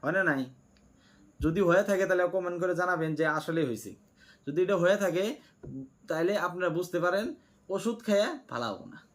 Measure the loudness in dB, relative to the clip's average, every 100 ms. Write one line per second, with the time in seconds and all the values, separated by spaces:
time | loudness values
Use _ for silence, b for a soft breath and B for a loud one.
0 | -2 0 2 0 -2 -10 _ _ _ _
1 | b b b _ 0 2 4 4 4 2
2 | 2 2 2 0 -4 -2 -2 0 0 0
3 | -2 0 0 0 -2 -2 -2 -2 -8 -16
4 | _ b b b -6 -2 2 4 4 4
5 | 2 0 -2 -4 B B -14 -14 -14 _
6 | -8 -2 0 0 -2 -2 -2 -2 -2 0
7 | 0 0 -2 -8 b b _ -4 -2 -4
8 | 2 2 2 -2 -10 -6 -4 -6 -12 -20
9 | -20